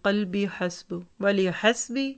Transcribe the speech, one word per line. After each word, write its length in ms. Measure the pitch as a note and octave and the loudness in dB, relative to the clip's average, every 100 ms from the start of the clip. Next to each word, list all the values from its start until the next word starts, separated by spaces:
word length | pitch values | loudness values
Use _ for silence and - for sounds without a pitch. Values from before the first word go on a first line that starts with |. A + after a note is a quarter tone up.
| G3+ | 0
कल्बी 380 | G3+ G3+ G3 G3+ - | 2 0 0 -2 -2
हस्बु, 440 | F3+ - - F3 F3 - | -4 -4 -8 -10 -10 -2
वली 240 | G3+ G3+ F#3 E3+ | 2 2 2 2
हस्बी 420 | G#3+ A#3+ - B3 C4+ | 2 2 -2 -4 -4